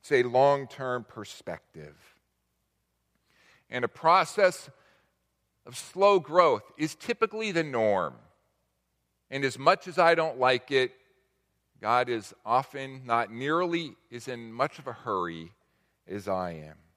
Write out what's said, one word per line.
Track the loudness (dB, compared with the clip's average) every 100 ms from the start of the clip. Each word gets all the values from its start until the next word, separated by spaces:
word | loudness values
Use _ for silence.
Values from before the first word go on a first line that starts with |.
It's | 0
a | 0
long-term | 2 4 4 2 -2 -10 -6 -6
perspective. | -8 -16 -16 -16 -14 -14 _ -20 -20 _ _ _ _ _ _ _ _ _ _ _ _ _ _ _ _ _ _
And | -6
a | -6
process | -2 2 4 2 2 2 2 -18 _ _ _ _ _ _ _ _ _
of | -20 -18
slow | -14 2 6 6
growth | 4 4 4 4 -4 -8
is | -6
typically | -6 -8 -2 -2 -2 -4
the | -2
norm. | -2 0 2 2 -2 -8 _ _ _ _ _ _ _ _ _ _ _
And | -4
as | -4 0
much | 2 2 -2
as | 2
I | 4
don't | 4 0 2
like | 2 2 2
it, | 0 0 _ _ _ _ _ _ _ _ _
God | 0 0 2
is | -4 -8 -18
often | -2 -2 -2 -12 -14 -14
not | -2 -2 -2
nearly | -6 -2 -2 0 -4 -6 -14 _
is | -16 -12
in | -12 -12
much | -4 -4 -4
of | -14
a |
hurry | -12 -4 -2 -2 -8 -14 _ _ _ _ _ -12
as | -10 -4
I | -4 -4
am. | -10 -16 -20 _